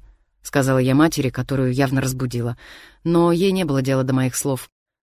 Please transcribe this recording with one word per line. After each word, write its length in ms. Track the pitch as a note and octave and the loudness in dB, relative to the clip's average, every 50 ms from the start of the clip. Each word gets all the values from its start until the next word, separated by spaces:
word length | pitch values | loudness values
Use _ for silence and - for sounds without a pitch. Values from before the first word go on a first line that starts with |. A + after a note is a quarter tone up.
| - - - _ _ _ _ _ | -18 -20 -20 _ _ _ _ _
сказала 360 | - - - D3 C3 C3+ C3+ C3 | -16 -4 -2 0 2 2 2 2
я 180 | B2+ C3 C3 | 2 2 4
матери, 340 | C#3 D#3 E3 - - C3+ B2+ | 4 4 2 2 0 -2 -2
которую 440 | - - B2 - C#3 C3 C3 B2+ B2 | -4 -4 -6 -4 -2 -2 0 0 0
явно 280 | C3 C#3 C3 C3+ C3 | 0 0 0 0 0
разбудила, 540 | C3 C3 C3 B2+ C3 B2 A#2 A#2+ A#2 A#2+ A2+ - - - - - - - - _ - | -2 -2 -4 -4 -6 -4 -4 -4 -4 -6 -6 -8 -14 -20 -20 -20 -20 -20 -20 _ -2
но 280 | E3 E3+ E3+ E3+ E3+ | 0 2 4 4 4
ей 200 | E3+ E3 F#3 G3 | 2 2 2 0
не 140 | F#3+ F#3+ F3+ | 0 0 0
было 160 | D3 C#3 C3+ | 0 0 0
дела 220 | C3 C3 C3+ C3 C3 | 0 0 0 0 0
до 100 | C3 C3 | 0 0
моих 220 | C3 C3 C3 - | 0 0 0 -2
слов. 340 | - - C#3+ C3+ B2 - - _ _ _ _ _ _ | -4 -4 -4 -4 -6 -8 -14 _ _ _ _ _ _